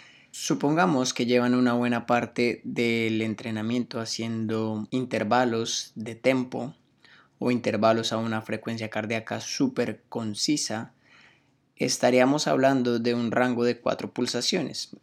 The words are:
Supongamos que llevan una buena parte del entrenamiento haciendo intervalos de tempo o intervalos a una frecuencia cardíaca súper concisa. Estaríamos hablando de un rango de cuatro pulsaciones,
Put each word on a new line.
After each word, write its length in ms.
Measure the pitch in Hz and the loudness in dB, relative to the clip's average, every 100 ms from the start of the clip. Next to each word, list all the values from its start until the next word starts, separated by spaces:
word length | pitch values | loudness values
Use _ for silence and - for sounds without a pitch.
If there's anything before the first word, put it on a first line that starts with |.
| - - _ | -20 -20 _
Supongamos 840 | - - 139 143 156 185 139 123 | -8 -4 0 2 4 4 2 0
que 120 | - 120 | -2 2
llevan 280 | 123 123 | 2 4
una 180 | 123 123 | 4 4
buena 340 | 120 120 120 113 | 2 0 0 2
parte 540 | 120 127 - 120 107 | 0 0 0 0 -2
del 580 | - 127 117 117 113 110 | -6 -2 0 2 0 0
entrenamiento 760 | 110 104 117 110 110 123 117 123 | -2 -4 -6 -4 -2 -4 -4 -6
haciendo 880 | 110 - 113 113 110 110 110 107 107 | -6 -6 -6 -4 -2 -2 -2 -4 -4
intervalos 1000 | 127 127 117 107 120 123 113 113 - - - | -4 -2 -2 2 4 4 0 -2 -6 -8 -10
de 180 | 117 | -12
tempo 600 | 113 127 131 123 127 123 - _ _ - - _ - | -2 2 2 0 -6 -8 -12 _ _ -20 -20 _ -4
o 80 | 123 | 0
intervalos 640 | 120 117 107 113 113 113 | 2 2 4 4 4 2
a 60 | 113 | -2
una 240 | 113 110 | -2 -4
frecuencia 480 | - 110 - 113 110 | -4 -6 -6 -6 -6
cardíaca 500 | 107 107 113 110 113 | -4 -4 -4 -4 -8
súper 640 | - - 135 - 117 104 - | -6 0 0 0 -2 -4 -10
concisa. 800 | 123 110 104 - 147 - 110 - _ _ - - _ _ _ _ | -8 -6 -4 -2 -2 -2 -6 -8 _ _ -20 -20 _ _ _ _
Estaríamos 720 | - 131 - 123 127 127 147 151 | -4 -2 2 4 6 6 4 2
hablando 520 | 143 131 135 123 120 | 4 4 4 2 0
de 160 | 117 | 0
un 160 | 120 117 | 0 0
rango 340 | 120 127 120 | 2 2 2
de 140 | 120 117 | 0 0
cuatro 340 | 127 127 110 | -2 -2 -4
pulsaciones, 800 | - 123 120 127 185 135 - - - | -4 -2 -2 -2 -2 -2 -6 -12 -10